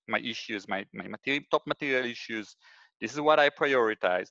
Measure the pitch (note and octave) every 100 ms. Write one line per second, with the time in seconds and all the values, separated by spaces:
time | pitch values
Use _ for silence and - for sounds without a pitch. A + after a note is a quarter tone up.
0 | - A2 A#2+ A2 - G#2 - F#2+ - G2+
1 | F#2+ G#2+ - C#3+ - D3+ - - C#3+ B2+
2 | B2 A#2 - A2+ G2+ - - - _ _
3 | A2+ C#3+ D3+ D3+ D3 - D3 C3+ A2 G#2+
4 | F#2+ F2+ G2